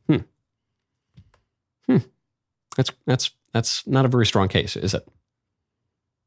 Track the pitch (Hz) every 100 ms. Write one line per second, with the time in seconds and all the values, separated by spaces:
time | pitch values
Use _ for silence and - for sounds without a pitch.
0 | - 127 - _ _ _ _ _ _ _
1 | _ - _ _ _ _ _ _ - 220
2 | - _ _ _ _ _ _ - 127 -
3 | - 127 - - _ 113 113 - - 135
4 | 131 127 110 107 95 90 92 - - -
5 | - _ _ _ _ _ _ _ _ _
6 | _ _